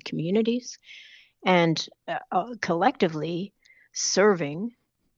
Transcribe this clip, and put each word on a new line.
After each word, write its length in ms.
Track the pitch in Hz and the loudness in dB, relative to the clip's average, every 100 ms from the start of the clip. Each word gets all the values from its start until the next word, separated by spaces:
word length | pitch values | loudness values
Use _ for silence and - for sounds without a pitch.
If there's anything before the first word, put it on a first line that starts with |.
| - | -8
communities 720 | 160 160 208 226 240 - - - - - - _ _ 190 | -6 -2 0 0 -2 -6 -16 -20 -20 -20 -20 _ _ 2
and, 400 | 180 170 156 - - - | 4 4 2 -4 -12 -10
uh, 120 | 165 - | -10 -4
uh, 140 | 185 226 233 | -2 -2 -4
collectively 920 | - 170 208 - 175 160 160 170 202 _ _ _ _ | -2 0 0 2 0 0 -4 -4 -6 _ _ _ _
serving 800 | - - - 208 180 143 156 233 - _ _ _ | -6 0 4 4 4 0 -6 -8 -10 _ _ _